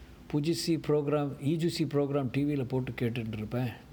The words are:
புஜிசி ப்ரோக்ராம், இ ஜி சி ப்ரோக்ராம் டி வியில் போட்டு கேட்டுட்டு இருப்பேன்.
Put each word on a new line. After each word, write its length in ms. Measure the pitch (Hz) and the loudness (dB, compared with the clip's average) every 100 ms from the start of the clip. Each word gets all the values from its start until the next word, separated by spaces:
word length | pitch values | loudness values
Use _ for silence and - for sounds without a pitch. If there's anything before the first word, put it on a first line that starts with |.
| - - - | -20 -20 -4
புஜிசி 440 | 151 151 170 - 156 - | -2 0 0 0 0 2
ப்ரோக்ராம், 420 | 151 143 147 143 131 | 2 4 2 0 -2
இ 160 | 139 165 | 0 2
ஜி 120 | 165 | 2
சி 160 | - | 0
ப்ரோக்ராம் 440 | 147 143 143 143 127 | 0 2 2 2 2
டி 140 | 135 | 2
வியில் 220 | 143 147 120 | 2 0 0
போட்டு 260 | 131 127 | 0 -2
கேட்டுட்டு 400 | 117 120 127 110 | 0 -2 0 -4
இருப்பேன். 360 | 107 107 123 123 - - | -4 -2 -2 -2 -6 -6